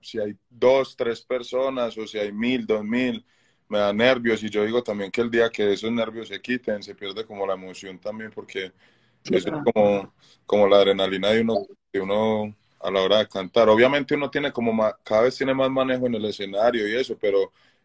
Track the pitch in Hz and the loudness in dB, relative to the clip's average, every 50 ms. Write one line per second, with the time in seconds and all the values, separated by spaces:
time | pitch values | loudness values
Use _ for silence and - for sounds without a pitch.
0 | _ - - 110 104 104 104 - _ _ 123 117 123 123 135 135 131 - - - | _ -10 -8 -6 -6 -6 -8 -12 _ _ _ 2 4 4 4 4 2 -2 -6 -6
1 | 127 117 113 110 - _ 131 127 120 - 123 127 135 135 135 127 120 113 107 110 | -4 -4 -4 -6 -6 _ -6 -6 -6 -6 -4 -2 -2 -2 -2 -2 -4 -4 -4 -8
2 | 110 104 - 107 104 104 101 104 117 123 127 123 110 107 110 107 104 104 117 123 | -10 -8 -6 -4 -4 -4 -4 -4 -2 0 0 -2 0 -2 -2 -2 -2 -2 -2 -2
3 | 127 127 117 110 - _ _ _ _ _ _ _ _ _ 110 104 104 101 104 104 | -2 -2 -4 -6 -12 _ _ _ _ _ _ _ _ _ -2 0 0 0 2 4
4 | 120 127 131 123 117 117 110 104 107 107 104 104 104 107 113 120 120 - 104 104 | 4 4 4 4 2 0 0 0 -2 -4 -2 0 0 2 0 -2 -2 -2 -6 -6
5 | 98 95 - 120 117 117 113 113 113 113 - - 107 101 98 92 107 113 117 120 | -6 -6 -2 -2 -2 0 2 2 2 2 2 0 0 0 0 0 -2 -4 -2 -2
6 | 113 113 110 113 110 98 98 92 - 123 127 123 123 117 107 101 98 101 95 - | -2 -4 -6 -12 -12 -12 -14 -14 -6 -4 -4 -4 -2 -4 -6 -6 -8 -14 -16 -12
7 | 101 98 95 107 110 - 107 98 98 98 95 95 95 92 90 - - 95 92 87 | -12 -10 -8 -10 -10 -10 -8 -6 -4 -4 -4 -6 -8 -14 -16 -14 -14 -14 -16 -10
8 | _ 107 107 110 110 107 - 110 98 - - 98 95 92 - _ _ _ _ _ | _ -10 -10 -10 -12 -14 -14 -16 -16 -10 -10 -10 -10 -10 -14 _ _ _ _ _
9 | _ _ _ _ _ - - - - 165 160 151 143 120 - 110 104 104 101 98 | _ _ _ _ _ -2 -2 -2 0 -2 -6 -2 -2 0 2 4 4 4 2 0
10 | 95 - _ _ _ _ _ _ _ - 101 104 104 98 101 101 98 98 98 95 | -4 -8 _ _ _ _ _ _ _ -2 2 4 4 6 6 6 6 6 4 2
11 | 95 95 98 92 95 104 110 113 113 113 113 101 - - 98 _ _ _ - 98 | 0 -2 -2 0 2 2 2 2 2 2 0 -2 -4 -6 -16 _ _ _ -6 -6
12 | 92 95 101 107 110 110 107 107 107 107 107 _ _ _ _ _ - 98 95 98 | -2 -2 0 0 2 0 0 -2 -4 -6 -10 _ _ _ _ _ -6 -2 0 2
13 | 95 92 101 110 107 - - 98 92 90 - 117 113 107 110 113 123 131 143 143 | 4 4 4 2 2 0 -4 -6 -8 0 4 4 6 6 8 6 6 4 4 0
14 | 135 - 147 143 143 135 - 147 147 139 - - 117 117 110 113 110 107 - - | -2 -2 -2 -2 -2 -4 -4 -4 -4 -4 -4 -2 -2 -2 0 0 0 0 -2 -4
15 | _ - 107 110 117 131 131 - 139 135 131 135 131 131 131 131 131 131 127 127 | _ 0 2 4 4 4 2 0 -2 -2 0 0 0 0 0 0 0 0 0 -2
16 | 127 123 117 107 107 107 98 - 101 98 95 101 110 123 120 117 104 104 107 123 | -2 -2 -2 -2 -4 -6 -6 -6 -10 -6 -2 2 2 2 2 0 -2 -2 -2 -2
17 | 135 - 110 - - 104 98 98 95 - _ _ _ _ _ _ _ | -2 -4 -4 -2 0 0 2 2 0 0 _ _ _ _ _ _ _